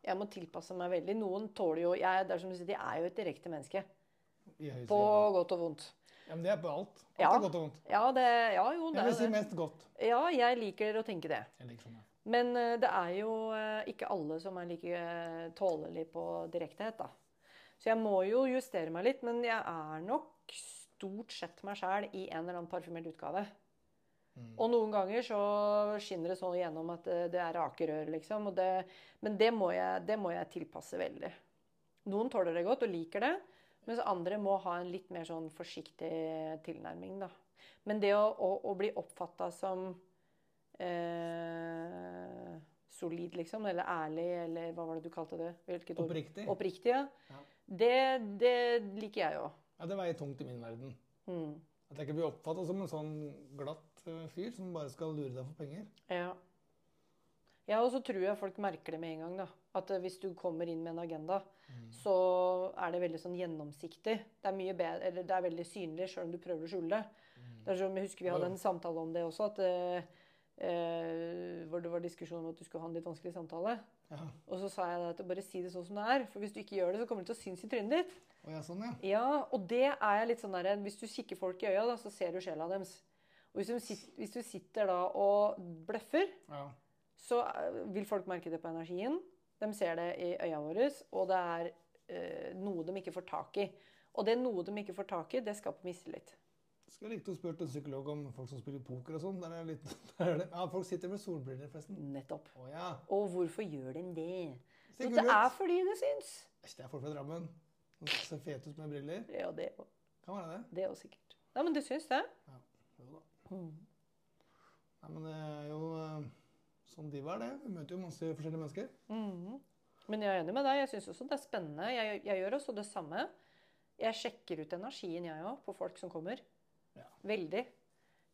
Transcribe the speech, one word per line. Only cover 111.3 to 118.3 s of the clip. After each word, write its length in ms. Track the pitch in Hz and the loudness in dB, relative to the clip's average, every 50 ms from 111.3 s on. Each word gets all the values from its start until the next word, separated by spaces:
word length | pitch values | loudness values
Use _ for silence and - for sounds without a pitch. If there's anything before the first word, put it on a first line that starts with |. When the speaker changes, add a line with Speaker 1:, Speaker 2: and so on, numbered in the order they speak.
| - _ _ _ - | -20 _ _ _ -2
Speaker 1:
Nei, 80 | 247 311 | 0 2
men 100 | 349 294 | 2 2
det 100 | 294 - | 0 0
syns 240 | - 254 320 311 | -2 -4 -4 0
det. 160 | - 254 294 440 - - _ _ | 2 2 2 2 0 -6 _ _
Speaker 2:
Ja, 120 | 143 131 127 _ _ _ _ _ _ _ - | -20 -20 -20 _ _ _ _ _ _ _ -20
jo 60 | 123 127 | -20 -20
da. 460 | 151 160 _ _ _ _ - - 190 | -20 -20 _ _ _ _ -14 -12 -10
Speaker 1:
Mm. 160 | 190 175 160 156 165 190 - _ _ _ _ _ _ _ _ _ _ _ _ _ _ _ - _ _ _ _ _ _ | -8 -8 -10 -12 -14 -18 -20 _ _ _ _ _ _ _ _ _ _ _ _ _ _ _ -20 _ _ _ _ _ _
Speaker 2:
Nei, 80 | - 156 | -16 -12
men 140 | 156 156 156 | -10 -10 -8
det 100 | 160 156 | -8 -8
er 340 | 156 156 151 151 147 147 147 | -8 -8 -8 -8 -8 -8 -8
jo, 260 | 151 156 160 165 160 | -6 -6 -6 -6 -6
eh, 260 | 160 160 156 156 156 143 123 - _ _ _ _ _ _ _ _ _ _ - - | -6 -6 -6 -6 -6 -8 -10 -12 _ _ _ _ _ _ _ _ _ _ -20 -16
sånn 140 | 160 156 151 | -12 -10 -8
de 80 | 143 143 | -8 -6
er 200 | 135 156 185 220 | -4 -4 -4 -4
det. 120 | 233 247 277 285 302 | -4 -6 -8 -8 -8
Vi 60 | 233 | -8
møter 200 | 185 165 143 - | -8 -8 -8 -8
jo 60 | 180 | -8
masse 220 | 185 185 170 - - | -8 -8 -8 -8 -4
forskjellige 360 | 165 160 | -4 -4